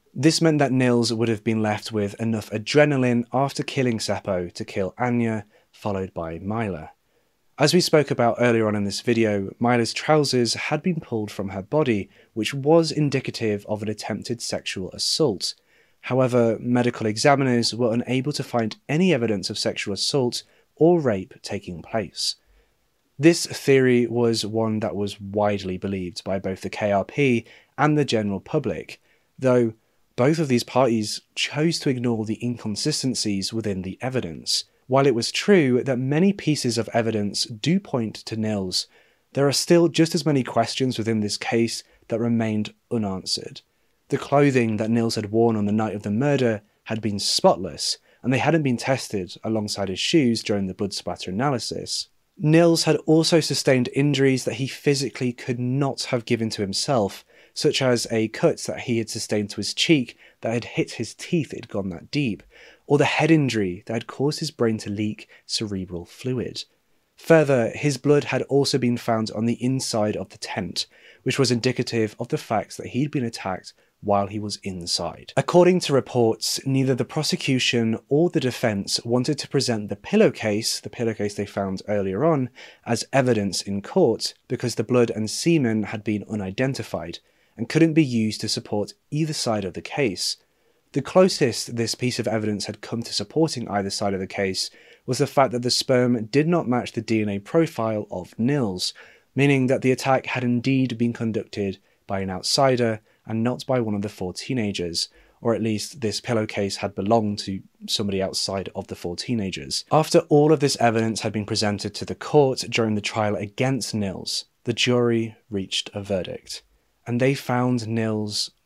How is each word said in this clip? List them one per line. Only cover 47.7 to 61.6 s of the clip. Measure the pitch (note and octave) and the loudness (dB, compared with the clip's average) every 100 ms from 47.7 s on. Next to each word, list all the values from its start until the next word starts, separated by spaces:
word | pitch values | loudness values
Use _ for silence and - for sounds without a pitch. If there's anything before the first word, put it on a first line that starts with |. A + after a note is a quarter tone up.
| C#2 - - _ _ | -6 -6 -6 _ _
and | A#2 | -2
they | B2+ | 0
hadn't | B2+ E3 | 4 2
been | C#3 A#2 | 2 0
tested | - C3 - G#2 F2+ - | 0 -2 -2 -6 -6 -8
alongside | A2+ A2 G#2 - G2 | -2 -2 -2 -4 -4
his | F2+ | -2
shoes | - E3 B2 A2 | 2 4 4 2
during | - G#2 F#2+ | 0 -2 -2
the | |
blood | F#2 G2+ | -4 -6
splatter | - - F2 - | -4 -8 -8 -6
analysis. | F#2+ C#3+ B2 - F2 F#2 - - _ _ - | -2 0 -2 -4 -8 -6 -8 -8 _ _ -4
Nils | D3+ D#3+ E3+ E3 | 4 6 6 4
had | - D3+ - | 2 0 4
also | D#3+ D#3 E3+ | 4 6 2
sustained | - C#3 - C3 A#2+ C3 | 2 -2 2 2 2 0
injuries | D3 C3+ C3+ C3 | 0 4 2 2
that | B2+ A#2+ | -2 -4
he | C3+ | -6
physically | - - C3+ C3 - B2+ | -2 0 0 -2 -4 -6
could | A#2+ - B2 | -6 -6 -4
not | B2 C3+ C#3 - | -2 0 -2 -2
have | - B2+ - | -4 -4 0
given | A#2 A2+ | -2 -2
to | - | -4
himself, | G2 G2 - C3 G2 - _ _ _ | -4 -4 0 0 0 -4 _ _ _
such | - D3+ - | -2 0 2
as | C3 A#2+ - | 2 0 0
a | A#2 A2 | -2 -2
cut | - E3 - | 0 0 0
that | - E2+ | -6 -8
he | A2 A2+ | -2 -2
had | A2 | -2
sustained | A2 - G#2+ G#2 | -6 -2 -2 -2
to | - | -4
his | G2+ | -6
cheek | - - D#3 A#2+ - - _ | -2 4 4 2 -10 -20 _
that | - | -4
had | A#2+ - | -4 -4
hit | - C#3+ | -4 -4
his | - A2+ | -4 -8
teeth, | - - F3 C3 | -8 -4 -2 -2
it | - | -8